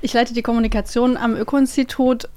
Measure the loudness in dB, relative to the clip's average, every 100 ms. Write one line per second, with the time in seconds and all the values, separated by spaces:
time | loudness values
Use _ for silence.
0 | 0 0 0 -2 0 0 2 0 -2 0
1 | 2 2 0 -2 0 2 2 0 -2 0
2 | 2 2 -4